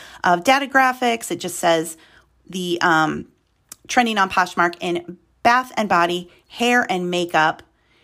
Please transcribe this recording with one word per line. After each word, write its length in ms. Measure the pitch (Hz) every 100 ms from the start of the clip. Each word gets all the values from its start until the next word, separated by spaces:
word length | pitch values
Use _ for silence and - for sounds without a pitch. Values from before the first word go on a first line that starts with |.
| - -
of 220 | 180 175 175
data 200 | 269 269
graphics. 640 | 269 262 254 247 233 -
It 120 | 175
just 180 | 185 -
says 380 | 175 165 165 - _ _ _ _ -
the, 300 | 190 180 170
um, 480 | 180 160 156 147 - _ _ _ - - -
trending 280 | 254 233 214
on 120 | 190
Poshmark 460 | 196 180 - 175 175
in 380 | 180 170 175 180 _ _
bath 300 | 233 247 254 -
and 140 | 208
body, 400 | 180 170 180 180 _ _
hair 420 | - 240 247 -
and 220 | 185 180
makeup. 520 | 175 175 160 156 - - _ _ _